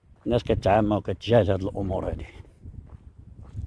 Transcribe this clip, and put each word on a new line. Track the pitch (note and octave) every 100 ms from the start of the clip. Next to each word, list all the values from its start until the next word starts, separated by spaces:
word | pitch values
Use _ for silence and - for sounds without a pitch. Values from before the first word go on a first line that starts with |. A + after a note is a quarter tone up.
| _ - A#2+
الناس | A#2+
كتعامى | - G#2 F#2+ G#2+ G#2 G2+
وكتجاهل | - F#2+ - A#2 F#2+
هاد | F#2+
الأمور | F2+ G2 F#2+ F#2 F2
هادي. | D#2 - - - - - - - - - - - - - -